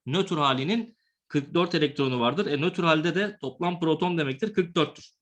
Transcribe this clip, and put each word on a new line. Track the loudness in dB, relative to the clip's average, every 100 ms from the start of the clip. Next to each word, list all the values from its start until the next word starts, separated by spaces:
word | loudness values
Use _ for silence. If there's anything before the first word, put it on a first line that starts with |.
| -4
nötr | -2 0 0
halinin | 2 2 0 -2 -4 _ _ _ _
kırk | -4 0
dört | 0 0 2
elektronu | 0 0 -2 0
vardır. | 0 0 -2
E, | 0
nötr | 0 0
halde | 2 2 2 0
de | -4 -6
toplam | -10 -4 -4 0
proton | 0 2 0 0
demektir, | -2 -4 -2
kırk | -2 0 0
dörttür. | 0 -4 -20 _